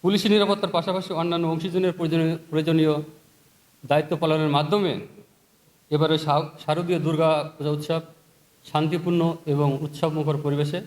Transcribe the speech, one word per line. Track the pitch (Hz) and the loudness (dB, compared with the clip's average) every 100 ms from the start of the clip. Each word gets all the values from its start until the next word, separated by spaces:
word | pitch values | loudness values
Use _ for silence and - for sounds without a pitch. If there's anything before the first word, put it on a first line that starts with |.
পুলিশি | 180 202 214 | 2 2 4
নিরাপত্তার | 214 202 202 185 | 4 4 0 0
পাশাপাশি | 170 165 185 185 | -2 -2 -4 -4
অন্যান্য | 165 170 170 165 | -2 -2 0 0
অংশীজনের | 160 165 175 185 | -2 -2 0 0
প্রয়োজনীয়, | 175 165 165 160 160 | 0 0 2 0 -2
প্রয়োজনীয় | - 151 156 160 156 151 151 - _ _ _ _ _ _ 127 | -4 -2 2 4 4 2 -4 -16 _ _ _ _ _ _ 0
দায়িত্ব | 147 156 160 | 0 2 -2
পালনের | 160 156 156 | 0 2 2
মাধ্যমে | 143 151 208 185 117 - - - _ _ _ _ _ _ | 0 2 0 0 -4 -10 -20 -20 _ _ _ _ _ _
এবারে | 151 156 156 | 0 2 2
শা-, | 151 147 151 - - | 2 0 0 -10 -4
শারদীয় | 160 175 175 | -2 0 0
দুর্গা | 165 156 160 151 147 - | 0 2 2 2 -2 -6
পূজা | 147 | -4
উৎসব | 147 147 165 160 - _ _ _ _ - | -4 -2 -4 -6 -20 _ _ _ _ -4
শান্তিপূর্ণ | 151 156 170 175 175 165 165 151 | -2 0 -2 0 2 0 -2 -2
এবং | 143 147 139 | 0 2 0
উৎসবমুখর | 151 - 165 156 151 151 | -6 -4 -2 -2 -2 -2
পরিবেশে | 147 147 147 180 | -2 -2 -2 -4